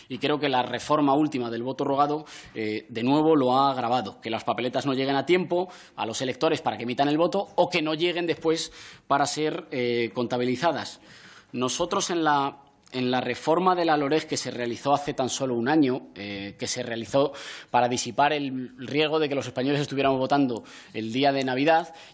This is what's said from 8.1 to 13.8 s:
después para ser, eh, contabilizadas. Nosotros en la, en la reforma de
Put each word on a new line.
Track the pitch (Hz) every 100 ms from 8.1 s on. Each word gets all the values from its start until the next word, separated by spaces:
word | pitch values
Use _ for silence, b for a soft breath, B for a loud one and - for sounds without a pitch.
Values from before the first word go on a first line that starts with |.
| 170 175
después | 147 160 160 - B B B -
para | 139 139
ser, | - 151 147 -
eh, | 139 120 120 117
contabilizadas. | 127 117 123 123 123 170 123 104 - B B B B B
Nosotros | 120 127 - 175 202 -
en | 170
la, | 156 143 139 - - _ -
en | 127 123
la | 127
reforma | 123 120 - 165 185
de | 180